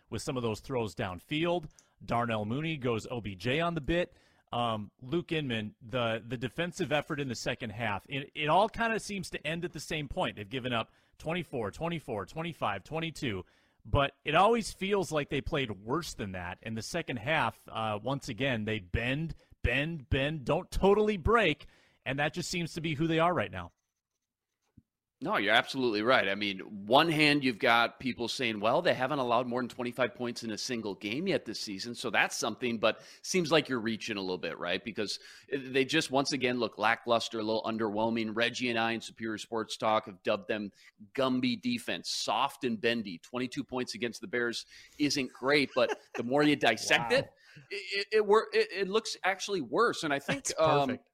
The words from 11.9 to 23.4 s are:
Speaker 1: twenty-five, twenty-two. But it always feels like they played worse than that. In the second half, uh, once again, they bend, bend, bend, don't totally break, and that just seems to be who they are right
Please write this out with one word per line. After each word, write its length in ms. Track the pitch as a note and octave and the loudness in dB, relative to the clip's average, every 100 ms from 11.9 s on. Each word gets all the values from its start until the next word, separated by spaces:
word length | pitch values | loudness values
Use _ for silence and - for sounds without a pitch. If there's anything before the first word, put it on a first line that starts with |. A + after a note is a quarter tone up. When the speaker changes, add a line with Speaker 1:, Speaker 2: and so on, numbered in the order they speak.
| E3+ - G#2 F#2 | -6 -4 -6 -6
Speaker 1:
twenty-five, 580 | D#3+ E3+ - A2+ G2 | -8 -8 -4 -2 -2
twenty-two. 600 | - D#3+ E3 - C3 F#2+ - _ _ _ A2+ | -6 -6 -6 -4 -4 -4 -8 _ _ _ 0
But 280 | C#3+ C#3 - D3+ | 2 2 -2 2
it 100 | D#3 | 4
always 360 | G#3 A#3 - | 6 4 0
feels 400 | - F#3+ G3+ D3+ | -4 0 0 0
like 180 | D3+ C#3 | -2 0
they 120 | C#3+ | -2
played 300 | - D3+ B2 | -2 -2 -2
worse 420 | F#2+ G#2+ D#3 D#3 | -4 -4 -4 -4
than 200 | - G#2 | -6 -6
that. 240 | F#2 F2 F#2+ | -6 -8 -8
In 140 | A2+ A2 | -8 -8
the 60 | |
second 360 | - E3 D#3+ B2 | -6 -6 -4 -4
half, 420 | B2 D#3 A2+ - - | 0 2 2 -2 -8
uh, 280 | A2 A2 G#2 | -4 -2 -2
once 280 | A#2+ C#3 - | -2 -4 -4
again, 360 | G#2+ C3+ A2+ G#2+ | -2 0 0 -2
they 140 | G#2+ | -4
bend, 560 | F2 A#2 A#2+ C#3+ D#3+ - _ _ | -4 -4 -2 -2 -4 -8 _ _
bend, 460 | A#2+ B2+ D#3 E3 A#2+ | 0 0 0 -4 -2
bend, 360 | C#3 C#3+ D#3+ A#2 | 0 0 -2 -2
don't 240 | D#3+ - | -2 -2
totally 460 | - F#3+ G#3 G#3+ G3+ | 2 6 6 4 2
break, 500 | F#3 A#3 F3+ D3 - _ _ _ A#2+ | 4 6 4 2 -6 _ _ _ -6
and 140 | C#3 | -2
that 140 | D#3 | -2
just 160 | F3+ - | -2 -4
seems 240 | F3 D#3+ | -4 -4
to 80 | E3+ | -4
be 140 | D#3+ C#3 | -2 0
who 120 | D#3+ | 2
they 120 | D#3+ | 4
are 140 | E3+ | 4
right 180 | D3+ | 2